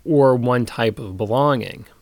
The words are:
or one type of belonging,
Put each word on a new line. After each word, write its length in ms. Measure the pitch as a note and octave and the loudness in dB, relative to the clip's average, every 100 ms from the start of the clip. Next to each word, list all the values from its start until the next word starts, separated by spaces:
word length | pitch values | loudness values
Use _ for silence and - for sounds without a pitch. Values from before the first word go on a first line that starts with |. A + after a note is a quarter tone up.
| - | 0
or 280 | D3 C3+ | 4 4
one 320 | B2 A#2+ B2 A2+ | 4 2 0 -2
type 320 | - A2+ - | -2 -2 -2
of 200 | G#2+ F#2+ | -10 -6
belonging, 680 | G#2 B2 D3 C3 F#2+ - - _ | -2 0 0 0 -4 -12 -18 _